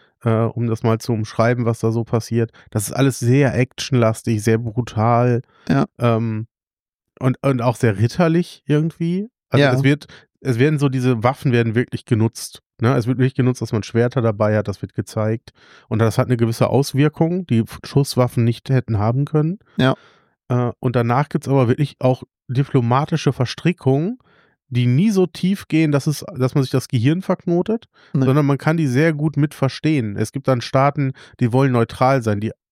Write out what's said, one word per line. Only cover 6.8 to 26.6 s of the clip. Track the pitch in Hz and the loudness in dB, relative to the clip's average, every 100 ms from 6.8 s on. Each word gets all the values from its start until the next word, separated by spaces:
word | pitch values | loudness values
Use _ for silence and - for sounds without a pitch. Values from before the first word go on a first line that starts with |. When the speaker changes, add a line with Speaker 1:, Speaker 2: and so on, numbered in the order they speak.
| _ _ _ - | _ _ _ -4
Speaker 1:
und, | 131 - | -4 0
und | 139 127 | 0 0
auch | 123 - | 0 0
sehr | 117 98 | 0 2
ritterlich | 117 - 165 165 170 - - | 0 2 2 2 -2 -6 -2
irgendwie. | 147 160 - 170 185 220 _ _ | 0 0 -4 -4 -4 -6 _ _
Also | 135 143 | 2 4
Speaker 2:
Ja. | |
Speaker 1:
es | 131 | 4
wird, | 135 147 - - _ _ | 2 0 -4 -20 _ _
es | 139 117 | -4 2
werden | 147 151 | 2 2
so, | 143 | 0
diese | 131 127 117 | 0 0 2
Waffen | 120 131 139 | 0 0 0
werden | 120 117 | 2 2
wirklich | 110 - - - | 0 -2 -6 -2
genutzt. | 110 110 - - - _ - | 0 0 -4 -16 -18 _ -2
Ne? | 113 135 | 0 2
Es | 113 | 0
wird | 127 | 0
wirklich | 131 | 0
genutzt, | - 127 123 | 0 -2 -2
dass | 117 | -4
man | 110 | -4
Schwerter | - 117 120 131 | -2 0 0 0
dabei | 113 104 107 107 | -2 0 0 0
hat, | 101 | -2
das | 95 | -6
wird | 98 | -10
gezeigt. | - - 110 107 113 - _ - - - | -8 -6 -4 -2 -4 -8 _ -20 -20 -6
Und | 113 | 0
das | 113 - | 0 0
hat | 113 | 0
eine | 117 | 0
gewisse | 117 - 120 | 0 0 0
Auswirkung, | 131 143 131 147 - 165 180 175 | 0 0 0 0 0 -2 -2 0
die | 113 | 0
F-, | 107 - | -2 -6
Schusswaffen | - 139 139 127 123 - | -2 -2 0 0 0 0
nicht | 117 117 - | 0 -2 -2
hätten | 131 - 107 | -2 0 -2
haben | 107 131 143 | 0 0 -2
können. | 151 160 202 _ - | 0 -2 -4 _ 0
Speaker 2:
Ja. | 131 - _ _ _ _ - | 0 0 _ _ _ _ -4
Speaker 1:
Äh, | 123 120 - | -2 -2 -2
und | 127 123 | -2 0
danach | 117 123 147 | 2 0 0
gibt's | 160 127 | -4 0
aber | 135 117 | 2 2
wirklich | 131 143 - | 2 -2 -2
auch | 127 127 - _ - | -2 -2 -6 _ -6
diplomatische | 123 139 135 117 127 156 160 147 | -4 0 0 2 0 0 -2 -2
Verstrickungen, | - 123 - 170 - 135 135 180 254 _ _ _ _ - | -2 -4 -2 -4 -2 0 0 -2 -6 _ _ _ _ -6
die | 123 123 | 0 2
nie | 131 220 | 4 2
so | 190 180 | 2 0
tief | - 180 202 - | 0 -2 -2 -2
gehen, | 156 160 | 0 2
dass | 143 156 | 0 -2
es, | 143 - 151 | -6 -8 -4
dass | 127 | 0
man | 147 | 0